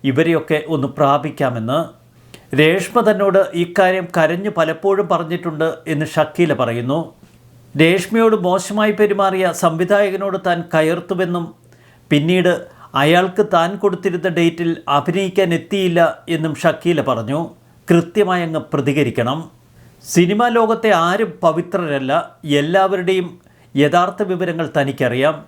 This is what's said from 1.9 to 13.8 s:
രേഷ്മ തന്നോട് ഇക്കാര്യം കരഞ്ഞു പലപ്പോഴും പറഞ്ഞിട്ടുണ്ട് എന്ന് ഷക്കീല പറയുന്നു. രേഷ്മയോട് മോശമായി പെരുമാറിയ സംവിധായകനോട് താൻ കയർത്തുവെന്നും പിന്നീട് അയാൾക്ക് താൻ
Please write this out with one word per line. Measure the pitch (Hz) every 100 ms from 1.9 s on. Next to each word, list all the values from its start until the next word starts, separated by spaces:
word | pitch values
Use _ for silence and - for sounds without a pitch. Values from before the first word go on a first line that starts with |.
| - _ _ - - - 135
രേഷ്മ | 156 185 185 240 214
തന്നോട് | 196 196 190 180 170
ഇക്കാര്യം | 175 175 185 185 175 175
കരഞ്ഞു | 156 175 202 170
പലപ്പോഴും | 156 160 196 196 180
പറഞ്ഞിട്ടുണ്ട് | 175 165 170 170 156 160 156 -
എന്ന് | 151 151 -
ഷക്കീല | 151 - 143
പറയുന്നു. | 143 120 117 120 151 220 - - _ - _ _ 139
രേഷ്മയോട് | 160 190 180 226 226 220 180
മോശമായി | 185 - 208 214 208
പെരുമാറിയ | 208 196 196 185 185 160
സംവിധായകനോട് | 175 160 180 202 202 185 196 185 185
താൻ | 170 165 160
കയർത്തുവെന്നും | 160 175 175 180 185 175 170 - _ _ _ _ _
പിന്നീട് | 147 156 185 180 175 - - - 135
അയാൾക്ക് | 143 175 185 180 214
താൻ | 175 170 202